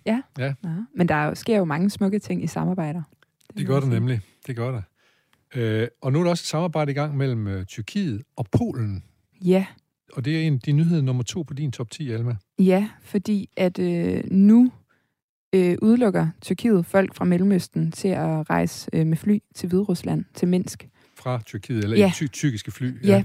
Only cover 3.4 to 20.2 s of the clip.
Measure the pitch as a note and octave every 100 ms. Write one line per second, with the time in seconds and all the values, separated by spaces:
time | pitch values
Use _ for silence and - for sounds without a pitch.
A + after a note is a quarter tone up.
3.4 | _ - B2 C#3 C3+ A2+ B2 A#2 - _
4.4 | - A#2 B2 A#2 - _ _ _ _ _
5.4 | _ B2 A2+ A2 A#2+ _ C3 D3 F3 E3+
6.4 | - D#3 F3+ D#3 D3 C#3 D3+ C#3 C3+ A2+
7.4 | G2+ G2 F#2+ - G#2 G#3 F3 G#2+ - -
8.4 | - - A#3 B2 G#2+ F#2+ - _ _ -
9.4 | F3+ F#3+ F#3+ - _ _ _ - A#2+ D#3+
10.4 | D#3+ B2+ D3+ D3 E3+ E3 C3 B2+ A2+ F3+
11.4 | C#3+ C#3 D3+ - A2 - C3+ A2+ A#2+ A2
12.4 | _ - F#3 F#3 G#3+ - - G#3 G#3+ G3+
13.4 | - - F#3 F#3 F3+ E3+ F3+ F#3 - F#3+
14.4 | G#3 A#3 B3 - _ _ _ _ _ _
15.4 | - F#3+ F3+ - A3 B3 A3 F3+ D#3+ -
16.4 | - F#3 A#3+ F#3+ E3+ G3 F#3+ - F3+ F3
17.4 | G3 F3+ - E3 D#3+ - G2 D3 D#3+ D#3
18.4 | D#3 E3+ E3+ - - E3 D#3+ D#3+ G3+ G#3
19.4 | _ - F3 F#3 G3+ F3 F3 D#3+